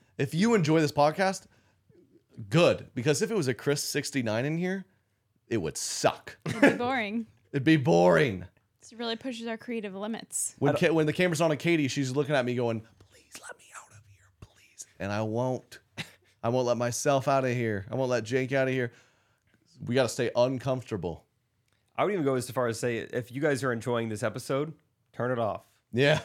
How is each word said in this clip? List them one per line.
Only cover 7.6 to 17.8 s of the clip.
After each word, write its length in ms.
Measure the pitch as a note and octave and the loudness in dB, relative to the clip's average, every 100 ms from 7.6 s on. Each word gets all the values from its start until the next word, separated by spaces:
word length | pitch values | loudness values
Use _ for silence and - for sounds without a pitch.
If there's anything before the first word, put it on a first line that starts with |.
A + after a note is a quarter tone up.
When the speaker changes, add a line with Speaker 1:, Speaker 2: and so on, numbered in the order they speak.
Speaker 1:
be 140 | B2 D#3+ | 4 4
boring. 680 | C3 E3+ F3+ E3 C#3+ F#2 - _ _ _ - | 4 6 6 6 2 -2 -10 _ _ _ -20
Speaker 2:
It 60 | A3+ | -10
really 160 | A#3+ A3+ | -6 -6
pushes 320 | C4+ A#3 A#3 | -8 -8 -8
our 100 | A3 | -10
creative 380 | - A#3 G3+ F#3+ | -6 -6 -6 -8
limits. 580 | G#3 A3+ - - - - | -8 -8 -8 -6 -6 0
Speaker 1:
When 160 | C#3 - | 0 2
Speaker 3:
I 40 | |
don't 100 | E3+ | 2
Speaker 1:
Ka-, 40 | |
when 120 | D#3+ D3+ | 4 2
the 60 | |
camera's 280 | D#3+ F3+ D#3 | 2 2 2
on 80 | E3 | 2
a 40 | C#3+ | 2
Katie, 320 | E3+ E3 C3+ | 2 2 2
she's 240 | C#3+ B2+ | 0 -2
looking 240 | C3 C#3 C#3+ | 0 0 0
at 80 | B2 | 0
me 100 | B2 | 0
going, 260 | A#2+ A2 | 0 -2
"Please 600 | - _ _ - _ - | -6 _ _ -20 _ -20
let 160 | - - | -18 -18
me 60 | - - | -20 -20
out 220 | - - | -20 -20
of 60 | _ | _
here, 180 | _ _ _ | _ _ _
please." 440 | - _ _ - - - | -20 _ _ -20 -20 -10
And 120 | G2 | -6
I 80 | G#2 | -4
won't. 580 | A2 A2+ B2+ B2+ - - _ - - - _ _ | -2 -2 -4 -4 -10 -20 _ -16 -16 -18 _ _
I 60 | A#2 | 0
won't 180 | B2+ A#2+ | 2 2
let 100 | A#2 | 0
myself 500 | A#2+ A#2+ D3 C#3 C#3+ | 0 0 2 2 4
out 160 | C#3 | 2
of 60 | C3 | 2
here. 380 | B2 A#2 G2+ | 0 -2 -2